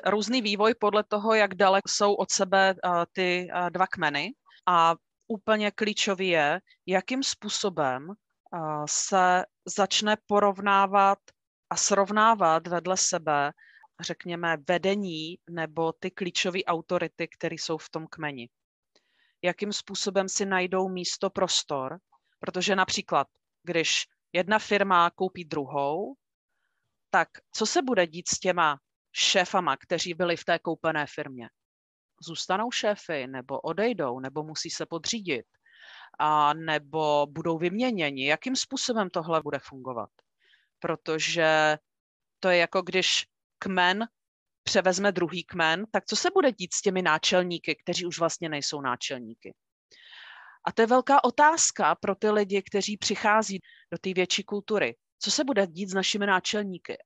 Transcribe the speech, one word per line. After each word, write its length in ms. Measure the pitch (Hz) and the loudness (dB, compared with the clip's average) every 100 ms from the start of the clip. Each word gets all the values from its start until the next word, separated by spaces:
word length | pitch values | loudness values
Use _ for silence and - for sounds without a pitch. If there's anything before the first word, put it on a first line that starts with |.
| - | 0
různý 360 | 208 208 254 | 0 0 -2
vývoj 320 | 214 202 220 | 0 2 2
podle 300 | 240 208 208 | 2 2 2
toho, 300 | 208 208 214 | 0 0 2
jak 200 | 220 202 | 4 2
daleko 340 | 185 196 190 - | 4 4 4 2
jsou 260 | - 208 | 0 2
od 160 | 208 190 | 2 0
sebe, 440 | - 190 190 190 | 0 2 4 4
eh, 320 | 185 180 175 170 | 2 0 0 -2
ty, 360 | - 180 180 180 | -2 0 -2 -4
eh, 200 | 180 180 | -4 -2
dva 160 | 175 185 | 0 -2
kmeny. 480 | - 156 143 175 - _ _ - | 0 -2 -2 -4 -10 _ _ 0
A 280 | 175 165 165 _ _ - | 4 4 2 _ _ -10
úplně 420 | 220 - 214 208 | -6 0 0 0
klíčový 580 | - 214 214 - 185 190 | -2 -2 -2 -2 0 2
je, 320 | 170 147 175 - _ - | 2 2 0 -6 _ -2
jakým 360 | 190 - 254 | -2 0 -4
způsobem, 920 | 269 - 208 - 202 160 139 127 156 | -4 -6 -6 -4 -2 0 -2 -2 -8
eh, 460 | 208 _ _ _ 175 156 151 151 | -16 _ _ _ -8 -6 -6 -4
se 580 | - - 190 180 180 - _ - | -4 0 4 4 4 0 _ -8
začne 500 | - 190 - 208 214 - | -2 0 0 0 -2 0
porovnávat 920 | 208 202 190 202 196 196 202 196 196 _ _ _ _ - | 2 4 2 2 4 4 4 4 2 _ _ _ _ -8
a 60 | 170 | -2
srovnávat 920 | - 196 196 214 220 220 170 160 170 | 2 2 2 4 4 6 4 4 0
vedle 300 | 170 170 185 | -4 -2 -2
sebe, 560 | - 175 156 147 143 - _ _ _ - | 0 -2 0 0 0 -4 _ _ _ -14
řekněme, 560 | 170 170 180 170 170 156 143 | -10 -10 -8 -4 -2 -2 0
vedení 720 | 175 190 202 190 160 156 180 - | 0 0 -2 -2 -6 -8 -12 -12
nebo 420 | 170 156 156 160 | -8 -6 -2 -4
ty 180 | - 185 | -4 -8
klíčové 540 | - 180 - 196 180 | -6 -6 -4 -2 -2
autority, 640 | - 165 - 180 165 - 165 | -2 -4 -2 -4 -4 -6 -10
které 260 | - 165 | -8 -8
jsou 240 | 160 - 160 | -6 -6 -8
v 120 | - | -8
tom 160 | 160 160 | -12 -12
kmeni. 420 | - 151 135 117 _ _ _ _ _ _ _ _ _ | -10 -8 -8 -14 _ _ _ _ _ _ _ _ _
Jakým 300 | 180 170 208 | -4 -2 -4
způsobem 560 | 202 - 196 208 190 190 | -6 -8 -6 -2 0 0
si 180 | - 196 | -2 0
najdou 420 | 190 180 190 190 | 0 0 -2 -2
místo, 420 | 185 175 - 196 | -4 -6 -4 -4
prostor, 680 | - 185 - - 143 131 170 _ _ _ _ | -2 0 0 -2 -4 -6 -10 _ _ _ _
protože 360 | - 180 180 190 | -10 -4 0 0
například, 500 | 185 - - 156 139 _ _ _ | 0 -2 -2 -2 -2 _ _ _
když 440 | - 165 156 - - _ _ | -4 -2 0 0 -4 _ _
jedna 260 | 170 180 214 | -2 0 0
firma 520 | - 202 196 180 170 | 2 2 4 4 4
koupí 340 | - 185 175 | 0 -6 -6
druhou, 680 | 160 156 135 143 143 165 233 277 _ _ _ _ _ _ _ _ _ | -8 -6 -4 -2 -2 -2 -6 -12 _ _ _ _ _ _ _ _ _
tak 180 | 190 165 - _ | 0 0 -4 _
co 140 | - 220 | -4 -2
se 160 | 359 | 0
bude 240 | 262 214 175 | 2 2 0
dít 220 | 165 - | -2 -6
s 100 | - | -4
těma 400 | 185 175 160 143 _ _ _ | 0 2 2 0 _ _ _
šéfama, 640 | - - 196 180 196 165 135 | -2 2 2 2 0 0 -2
kteří 380 | - 165 180 | -2 -4 -4
byli 220 | 165 175 165 | -2 -2 -2
v 80 | |
té 140 | - 165 | 0 -2
koupené 480 | 175 160 165 156 147 | -2 -4 -2 -2 -4
firmě? 420 | - 143 127 113 _ _ _ _ _ _ _ | -8 -12 -12 -18 _ _ _ _ _ _ _
Zůstanou 480 | - 160 - 208 240 | -14 -8 -4 -2 -2
šéfy, 560 | - 220 202 - 151 127 | -2 -2 -2 -4 -8 -6
nebo 340 | 135 127 135 | -10 -8 -6
odejdou, 600 | 156 165 226 202 139 127 | -4 -2 -2 -2 -4 -4
nebo 220 | 131 143 | -8 -8
musí 280 | 151 151 160 | -8 -8 -8
se 160 | - 160 | -8 -8
podřídit, 600 | 165 - 226 185 123 - _ _ _ - - - - | -6 -4 -4 -4 -4 -6 _ _ _ -20 -20 -16 -2
a 360 | 151 151 147 | 2 4 4
nebo 720 | 151 160 151 143 156 151 147 147 | 2 -2 -4 -2 -2 2 2 0
budou 280 | 147 170 165 | -2 -4 -2
vyměněni? 680 | 175 202 254 208 147 139 135 | -2 0 -2 0 -2 -2 0
Jakým 300 | 156 254 262 | 0 -2 -4
způsobem 540 | - 269 - 226 185 | -4 -6 -4 -2 -2
tohle 320 | 175 160 160 | -4 -2 -2
bude 160 | 147 143 | -2 -6
fungovat? 520 | - 135 127 117 104 _ _ _ _ _ _ _ | -8 -14 -10 -8 -10 _ _ _ _ _ _ _
Protože 1000 | 170 160 - 156 151 165 160 156 151 151 _ _ _ _ _ _ | -6 -4 -4 -4 -2 2 4 6 4 2 _ _ _ _ _ _
to 80 | 190 | 2
je, 100 | 175 | 4
jako 240 | 170 190 | 4 0
když 440 | 175 185 175 - - _ _ - | 0 0 2 0 -2 _ _ -12
kmen 480 | 202 185 180 196 226 _ _ _ _ _ | -4 2 2 2 -4 _ _ _ _ _
převezme 500 | - 202 185 185 202 | -2 2 2 2 0
druhý 320 | 180 170 175 | 0 -2 -4
kmen, 420 | - 180 160 165 214 | -8 -2 0 0 -2
tak 160 | 196 - | -4 -4
co 100 | - | -2
se 140 | 349 | 0
bude 220 | 381 294 | 4 2
dít 220 | 214 180 | 2 -4
s 80 | - | -4
těmi 200 | 202 185 | -2 0
náčelníky, 720 | 175 156 - 180 180 170 - 156 | 2 2 2 2 2 -2 -6 -6
kteří 300 | - 170 175 | -6 -6 -6
už 120 | 170 | -2
vlastně 300 | 165 - 165 | -2 -2 -6
nejsou 320 | 147 - 151 | -6 -6 -6
náčelníky? 720 | 135 120 - 135 110 113 - - _ _ _ _ - - - - - - | -4 -4 -6 -10 -12 -16 -20 -20 _ _ _ _ -20 -20 -20 -20 -20 -12
A 80 | - | -4
to 100 | - | 2
je 40 | 226 | 4
velká 380 | 254 247 277 | 4 4 4
otázka 720 | 247 262 294 320 - - 156 | 4 4 4 4 0 0 0
pro 200 | 170 196 | 0 -2
ty 160 | 185 214 | -2 0
lidi, 320 | 214 202 196 | 2 0 -2
kteří 340 | - 202 196 208 | -2 -2 -2 -4
přichází 640 | - 202 214 220 208 196 - - _ | -4 -2 2 2 2 -6 -12 -20 _
do 60 | - | -8
té 160 | 190 | -4
větší 300 | 180 180 - | 0 0 -2
kultury. 520 | - 208 - 214 127 117 _ _ | -4 -8 -2 0 0 -4 _ _
Co 120 | - | -2
se 140 | - | 0
bude 220 | 277 208 190 | 0 2 0
dít 240 | 160 196 | -2 -6
s 40 | |
našimi 320 | 190 185 208 202 | -2 -2 0 2
náčelníky? 720 | 185 - 208 202 180 - - | 2 0 -4 -4 -8 -12 -12